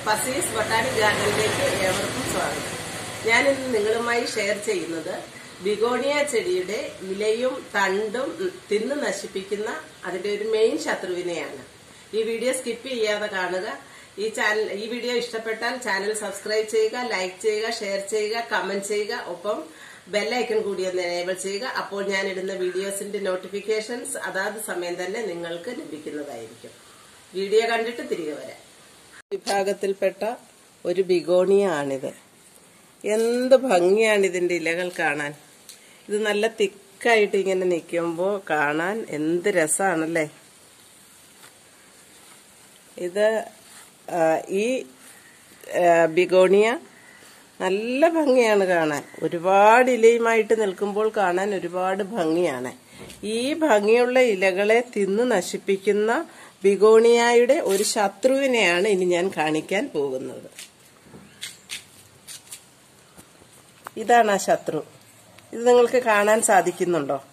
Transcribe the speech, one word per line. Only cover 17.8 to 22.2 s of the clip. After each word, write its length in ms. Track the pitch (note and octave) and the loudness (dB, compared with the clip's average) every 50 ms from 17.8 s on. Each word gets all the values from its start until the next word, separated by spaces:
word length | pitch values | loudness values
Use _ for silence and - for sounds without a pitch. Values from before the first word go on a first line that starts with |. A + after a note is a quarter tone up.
| G#3+ G3 G3 G3 | -6 -6 -6 -6
ചെയ്യുക, 480 | G3 G3 A3 G#3+ G#3+ G#3 A3+ A#3 A#3 - | -6 -4 -4 -4 -2 -2 -4 -6 -6 -4
കമന്റ് 320 | - F#3+ F#3 F#3+ G3 G3 G3 | -4 -4 -4 -4 -6 -6 -4
ചെയ്യുക, 400 | - G#3+ G#3 G#3 G3+ A#3+ B3 - - | -4 -4 -4 -4 -4 -6 -8 -8 -10
ഒപ്പം 360 | F3 E3+ - G3+ A3 D4 D#4+ - - - - - - - - - | -12 -8 -6 -6 -6 -6 -8 -14 -18 -20 -20 -20 -20 -20 -16 -4
bell 280 | F3 G3+ G3+ G#3+ B3 | -4 -4 -2 -2 -2
icon 260 | B3 A#3 A#3 G#3+ A3 | -2 -2 0 0 -2
കൂടി 240 | F#3+ G3+ G3 F3+ F#3 F#3 | -2 -2 -4 -4 -4 -2
ഒന്ന് 120 | F3+ F3+ | -2 -2
enable 320 | F3 F3 F3 F3 F3 F#3 F#3 | -4 -2 -4 -4 -4 -4 -6
ചെയ്യുക. 320 | F3+ - F#3+ G3 G3+ B3 | -6 -6 -8 -6 -6 -8
അപ്പോൾ 380 | C4 - - - - G3 G3 G3 | -6 -6 -6 -8 -6 -6 -6 -4
ഞാനിടുന്ന 480 | F#3+ G3 F#3+ | -2 -2 -2